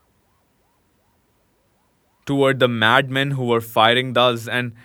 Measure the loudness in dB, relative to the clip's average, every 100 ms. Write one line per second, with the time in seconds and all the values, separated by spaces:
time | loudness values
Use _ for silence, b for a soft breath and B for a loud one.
0 | _ _ _ _ _ _ _ _ _ _
1 | _ _ _ _ _ _ _ _ _ _
2 | _ _ -6 0 0 2 0 2 2 2
3 | 2 -4 -4 -4 -2 -2 -2 2 2 2
4 | 0 0 0 0 -4 -6 -6 -10